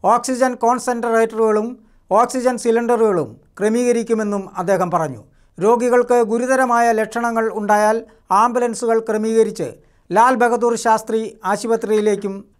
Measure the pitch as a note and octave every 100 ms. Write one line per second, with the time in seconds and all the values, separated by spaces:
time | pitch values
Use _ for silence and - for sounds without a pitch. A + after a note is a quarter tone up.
0 | F#3+ A#3+ A#3+ B3 C4 B3 A#3 B3 B3+ A#3
1 | A#3 A3+ A3+ A3 A3 G#3+ A#3 B3+ _ _
2 | - G3 B3 C4 B3 A#3+ A#3 A3+ A3+ A#3
3 | A3 F3 A#2+ A#2+ _ - G#3 A#3 B3 A#3+
4 | A#3 A3 G#3 G3+ F#3+ F#3 F3 F#3+ F3 E3+
5 | D3+ A2+ - _ _ - G3+ A#3+ B3 B3
6 | B3 A#3+ A3 A#3 B3+ C4 B3+ A#3 A#3 A3
7 | A3 A#3 A#3 A3+ A3 G3+ G#3 G#3 G#3+ A3+
8 | A3+ _ - G3 A#3+ B3 A#3+ G#3+ A#3 A3+
9 | A3+ G#3+ A3 A3+ G#3+ G#3 C3+ - _ _
10 | - G3 B3 A#3+ A#3+ A#3 A#3 A3+ A#3 A3
11 | A3 A3 A3 - F#3 G#3 A3+ A3+ G#3+ G#3+
12 | G#3 G3 G3+ G3 -